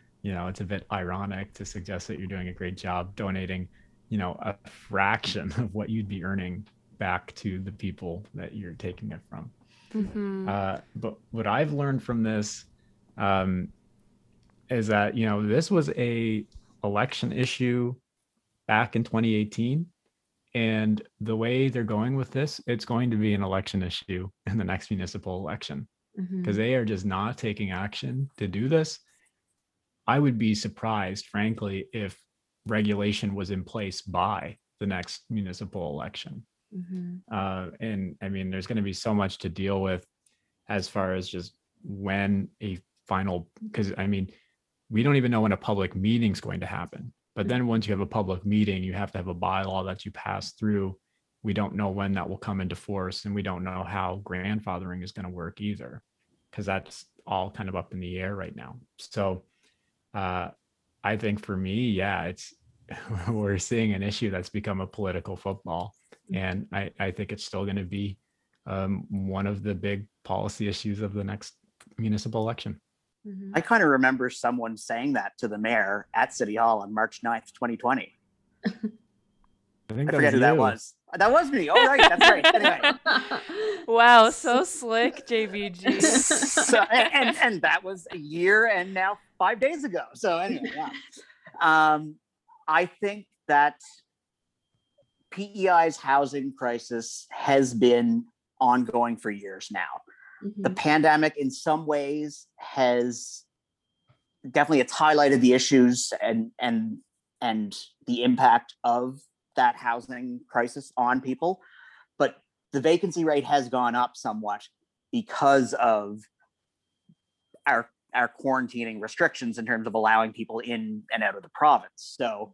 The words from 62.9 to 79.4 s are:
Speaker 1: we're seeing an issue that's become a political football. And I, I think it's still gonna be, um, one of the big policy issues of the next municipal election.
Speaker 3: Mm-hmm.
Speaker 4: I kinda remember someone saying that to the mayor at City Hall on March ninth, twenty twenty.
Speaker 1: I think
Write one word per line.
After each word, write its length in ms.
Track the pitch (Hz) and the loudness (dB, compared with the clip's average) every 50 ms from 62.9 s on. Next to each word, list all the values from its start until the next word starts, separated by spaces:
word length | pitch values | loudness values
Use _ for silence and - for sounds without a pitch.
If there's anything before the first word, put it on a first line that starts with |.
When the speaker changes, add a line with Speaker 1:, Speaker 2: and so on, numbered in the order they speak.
| - - - - 107 90 85 117 | -16 -14 -10 -8 -8 -6 -4 -4
Speaker 1:
we're 280 | 117 107 104 101 98 90 | -2 0 0 0 0 -2
seeing 340 | - - 120 113 113 107 98 | -2 -2 0 0 2 2 0
an 100 | 95 98 | 0 -2
issue 280 | 104 104 - 117 101 | -4 -4 -2 -2 -2
that's 180 | 95 90 92 - | -2 -4 -6 -6
become 320 | - 101 - 110 95 95 | -8 -6 -4 -4 -4 -4
a 60 | 95 | -6
political 500 | - - 107 101 92 90 87 - - 92 | -8 -6 -6 -4 -4 -4 -4 -6 -8 -10
football. 580 | - - 98 98 - - 90 82 87 104 107 - _ _ _ _ _ _ - 185 | -8 -8 -8 -8 -8 -8 -6 -6 -6 -6 -8 -12 _ _ _ _ _ _ -8 -6
And 340 | 95 92 92 92 101 107 - - | -4 -4 -4 -4 -6 -6 -6 -6
I, 180 | 98 98 - - - | -6 -6 -6 -6 -6
I 120 | 98 95 | -6 -4
think 200 | 92 - 101 - | -4 -6 -8 -8
it's 140 | 107 - - | -10 -12 -10
still 200 | - - 98 101 | -8 -6 -6 -4
gonna 200 | 101 98 101 92 | -4 -4 -4 -4
be, 320 | 87 101 98 101 98 98 - _ _ _ _ _ _ _ _ - | -6 -6 -6 -6 -6 -8 -10 _ _ _ _ _ _ _ _ -12
um, 400 | - 98 95 95 95 98 90 - - | -8 -6 -4 -2 -2 -4 -4 -6 -6
one 380 | 101 98 95 95 95 98 98 | -6 -6 -4 -4 -2 -2 -2
of 160 | 101 104 98 98 | -2 -4 -4 -4
the 120 | 104 98 | -4 -4
big 320 | 90 98 101 101 98 104 - _ _ - | -4 -4 -4 -4 -6 -8 -12 _ _ -8
policy 420 | - 95 101 101 107 - - 107 | -6 -4 -4 -4 -4 -4 -4 -4
issues 320 | 101 95 - - 107 101 104 | -4 -4 -4 -6 -6 -6 -4
of 140 | 107 98 98 | -6 -6 -6
the 100 | 104 98 | -6 -6
next 300 | 101 101 101 - - - _ _ _ _ _ _ _ _ | -6 -8 -10 -12 -16 -20 _ _ _ _ _ _ _ _
municipal 440 | - 113 107 107 104 - 113 113 113 | -4 -2 0 0 -2 -2 -2 -2 -2
election. 400 | 110 117 117 - - 107 104 - _ _ _ _ _ _ _ _ - | -2 -2 -4 -6 -8 -10 -10 -12 _ _ _ _ _ _ _ _ -16
Speaker 3:
Mm-hmm. 240 | 208 196 190 196 196 202 | -14 -14 -12 -8 -4 -4
Speaker 4:
I 60 | 170 | -2
kinda 260 | 175 - 233 220 180 | 2 4 4 6 6
remember 440 | 151 135 131 131 131 131 127 123 123 | 6 6 6 6 4 4 2 0 -4
someone 480 | - - - 120 123 123 117 113 110 | -4 -2 -2 -2 0 -2 -4 -6 -8
saying 360 | 107 - - 117 117 131 143 131 | -8 -8 -6 -6 -4 -2 -2 -2
that 240 | 107 98 101 - - | -2 -2 -4 -6 -6
to 100 | 123 107 | -6 -4
the 80 | 107 | -2
mayor 500 | 104 110 113 117 110 98 98 101 104 - _ - | -2 0 2 2 2 2 2 0 -4 -4 _ 0
at 200 | 113 131 - - | 0 0 0 0
City 220 | - 117 104 107 | -2 -4 -2 0
Hall 260 | 113 117 117 113 104 | 2 4 4 4 2
on 120 | 101 101 107 | -2 -4 -2
March 280 | 110 113 110 - - | 0 0 -2 -2 -4
ninth, 300 | - 117 113 113 - - - | -4 -4 -4 -4 -6 -10 -10
twenty 220 | - 123 120 113 | -6 -4 -4 -4
twenty. 420 | 107 123 123 131 131 - - _ _ _ _ _ _ _ _ _ _ - | -2 0 0 0 0 -2 -8 _ _ _ _ _ _ _ _ _ _ -6
Speaker 1:
I 40 | 196 | -6
think 1400 | - - 220 214 - - _ _ _ _ _ _ _ _ | -6 -6 -8 -8 -8 -12 _ _ _ _ _ _ _ _